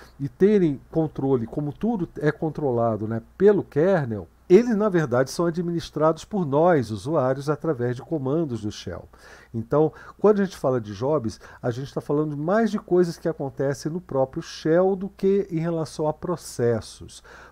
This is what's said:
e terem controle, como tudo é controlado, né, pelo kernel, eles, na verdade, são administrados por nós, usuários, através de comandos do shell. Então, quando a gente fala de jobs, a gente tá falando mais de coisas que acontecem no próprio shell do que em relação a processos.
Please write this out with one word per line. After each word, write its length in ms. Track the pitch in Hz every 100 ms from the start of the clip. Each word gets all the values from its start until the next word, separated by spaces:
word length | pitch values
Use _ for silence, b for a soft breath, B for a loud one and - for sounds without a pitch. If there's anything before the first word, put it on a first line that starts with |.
| B -
e 100 | 139
terem 520 | - 190 208 170 135 -
controle, 560 | 165 156 - 135 135 113
como 260 | - 147
tudo 360 | - 208 233 170 -
é 140 | 147
controlado, 760 | - 160 147 147 117 117 107 107
né, 160 | 113 - -
pelo 260 | 196 202
kernel, 640 | 131 139 175 190 131 107 85 _ -
eles, 260 | 185 247
na 140 | 208 214
verdade, 420 | 175 147 120 135
são 160 | - 175
administrados 800 | 160 175 170 - 160 156 160
por 200 | - 208
nós, 460 | 156 143 170 165 107
usuários, 580 | 107 117 160 127 135 143
através 460 | 147 165 135 123
de 80 | 123
comandos 600 | - 165 131 151 160 117
do 100 | 104
shell. 340 | - - 87 80 B B B B
Então, 380 | 113 113 143 156 B B -
quando 220 | 202 208
a 40 |
gente 120 | 190 -
fala 240 | 143 127
de 120 | 104
jobs, 460 | 98 127 151 113 - B B
a 80 | 123
gente 240 | 120 135
tá 60 | -
falando 360 | - 151 151 143
mais 340 | 156 208 226
de 80 | 196
coisas 360 | - 175 175 160
que 120 | 170
acontecem 640 | 156 139 - 135 139 156
no 80 | 175
próprio 420 | 180 - 135 -
shell 540 | - - 160 165 190 196
do 120 | 190
que 360 | - 196 202 190
em 100 | 170
relação 480 | 165 165 156 - 151
a 60 |
processos. 1080 | 151 175 170 - - 120 113 - - 113 - B B B